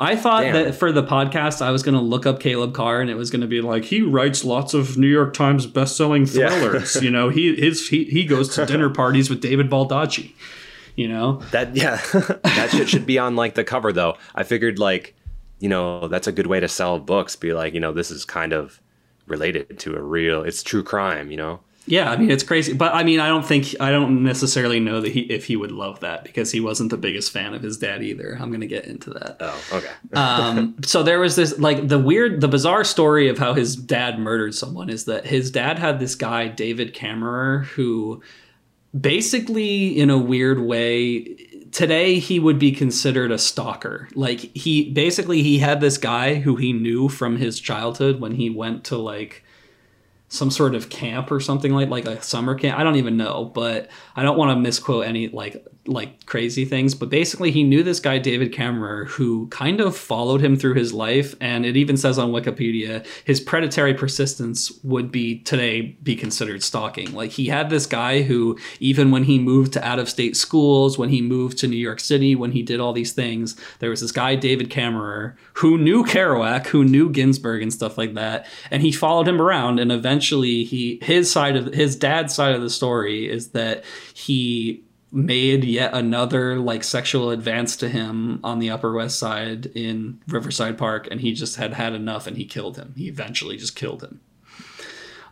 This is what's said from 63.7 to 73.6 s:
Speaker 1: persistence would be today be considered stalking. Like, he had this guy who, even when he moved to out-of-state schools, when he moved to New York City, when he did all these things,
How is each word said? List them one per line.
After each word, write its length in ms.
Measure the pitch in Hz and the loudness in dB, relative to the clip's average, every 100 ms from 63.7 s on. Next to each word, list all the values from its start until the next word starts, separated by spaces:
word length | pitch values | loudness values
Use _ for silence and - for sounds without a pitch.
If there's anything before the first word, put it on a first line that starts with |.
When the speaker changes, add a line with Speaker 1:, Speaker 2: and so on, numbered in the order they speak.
| 139 143 | 2 2
Speaker 1:
persistence 760 | 135 135 135 135 - 117 113 - - | 2 -2 -2 -2 -4 -6 -4 -6 -8
would 280 | 139 127 123 | -4 -2 -2
be 280 | 127 117 117 | -2 -2 -4
today 560 | - 131 120 113 113 - | -4 -2 0 -2 -4 -6
be 120 | 131 113 | -4 -4
considered 460 | 110 - 107 98 | -4 -6 -6 -6
stalking. 520 | - 113 107 - 95 | -6 -4 -6 -8 -10
Like, 180 | - 113 | -8 -8
he 160 | - 131 | -4 -2
had 220 | 143 151 | -2 0
this 160 | 156 139 | -2 0
guy 380 | 117 123 135 | -2 0 0
who, 340 | 135 120 117 113 - - | 2 2 2 -2 -8 -4
even 300 | 131 135 135 | 0 4 6
when 120 | 131 | 6
he 160 | 131 135 | 6 4
moved 320 | 127 131 135 | 6 4 4
to 140 | 127 113 | 2 -2
out-of-state 480 | 123 120 - 120 - | -2 -2 -2 -2 0
schools, 640 | - 160 147 139 135 135 | 2 4 6 6 4 2
when 100 | 123 | 2
he 140 | 135 | 2
moved 360 | 120 127 127 127 | 2 0 -2 -2
to 80 | 131 | -2
New 100 | 117 | -2
York 240 | 117 110 | -4 -6
City, 340 | - 143 135 131 | 0 2 4 4
when 160 | 120 | 2
he 120 | 131 | -2
did 180 | 120 120 | -2 -2
all 100 | 120 | -2
these 220 | 120 117 | -2 -4
things, 420 | - 120 113 113 - | -4 -4 -4 -6 -8